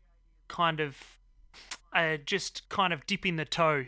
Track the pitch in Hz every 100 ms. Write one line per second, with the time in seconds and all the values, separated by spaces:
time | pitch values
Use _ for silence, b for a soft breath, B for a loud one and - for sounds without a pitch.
0 | _ _ _ _ - - 165 156 147 135
1 | - - _ - - B B B _ 185
2 | 160 156 139 190 - - - - 185 165
3 | - 196 190 160 151 - 165 147